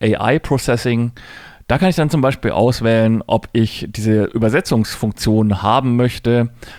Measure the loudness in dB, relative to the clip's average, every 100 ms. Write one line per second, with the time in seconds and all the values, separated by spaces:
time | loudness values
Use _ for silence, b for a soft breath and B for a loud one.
0 | -2 0 0 -2 0 -2 0 -2 0 0
1 | -2 -6 B B B B -4 0 2 2
2 | 0 2 0 0 -2 2 2 2 2 2
3 | 2 0 0 -2 0 0 0 -2 -10 -4
4 | 0 2 2 0 0 0 0 -2 -2 -4
5 | -6 -4 0 2 2 0 0 0 2 0
6 | 0 -2 0 0 0 B B